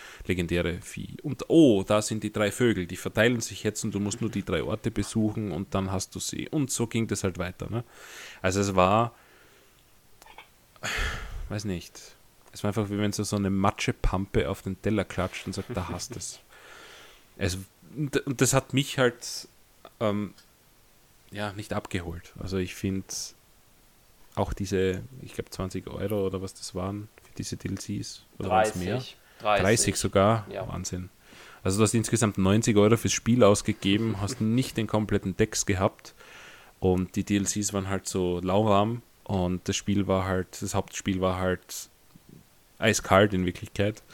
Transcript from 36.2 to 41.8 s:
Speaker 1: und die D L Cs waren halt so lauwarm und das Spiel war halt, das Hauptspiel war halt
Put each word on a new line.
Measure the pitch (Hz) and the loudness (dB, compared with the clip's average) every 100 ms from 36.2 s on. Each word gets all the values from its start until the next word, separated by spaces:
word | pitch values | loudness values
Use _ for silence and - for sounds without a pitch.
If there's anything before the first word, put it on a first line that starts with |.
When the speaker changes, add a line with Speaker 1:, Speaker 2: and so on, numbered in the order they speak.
| - - - - - - | -20 -20 -20 -20 -20 -2
Speaker 1:
und | 92 92 90 101 | 2 2 0 -4
die | 92 | 0
D | 101 | 0
L | |
Cs | 95 104 101 | 0 -2 -2
waren | 101 95 | -4 -2
halt | 95 - | -4 -4
so | 95 90 87 | -2 0 0
lauwarm | 92 101 110 98 107 120 - _ - | 2 2 6 4 4 -2 -10 _ -4
und | 98 90 90 - | 0 0 0 -2
das | - | -4
Spiel | - 98 95 | 0 0 2
war | 95 | 0
halt, | 95 92 87 - | 2 -2 -2 -8
das | 101 | -4
Hauptspiel | 101 - - - 92 | -2 -4 -6 -2 0
war | 92 92 | 0 2
halt | 92 90 - - | 0 -2 -4 -14